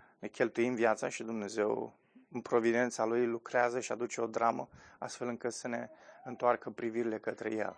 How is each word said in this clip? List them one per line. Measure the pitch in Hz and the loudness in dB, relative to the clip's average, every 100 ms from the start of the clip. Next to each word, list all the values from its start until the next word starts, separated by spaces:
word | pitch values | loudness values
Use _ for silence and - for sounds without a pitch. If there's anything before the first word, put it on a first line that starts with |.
| - _ | -20 _
Ne | - | -8
cheltuim | - 120 120 120 | 0 2 2 2
viața | 120 113 107 135 | 4 4 2 -2
și | - | -6
Dumnezeu, | 113 113 101 110 104 113 117 - _ - _ | -6 -6 -4 0 2 0 -4 -10 _ -20 _
în | 123 | -10
providența | - 120 117 117 123 - | 0 4 4 4 2 2
lui, | 110 120 120 | 2 2 2
lucrează | 117 - 127 120 123 | 0 0 2 2 0
și | 113 | -4
aduce | 113 117 - | -4 -4 -2
o | 113 | -2
dramă, | 113 117 127 135 - - - | 2 2 2 -4 -14 -20 -12
astfel | 120 - 123 | -10 -6 -6
încât | 120 123 | -4 -6
să | - 127 | -6 -6
ne | 120 120 - - - | -6 -8 -14 -20 -16
întoarcă | 127 120 123 117 131 | -12 0 2 2 -2
privirile | 104 117 113 113 107 | -6 -2 0 0 -2
către | - - 110 | -4 -4 -4
el. | 110 101 | -2 -4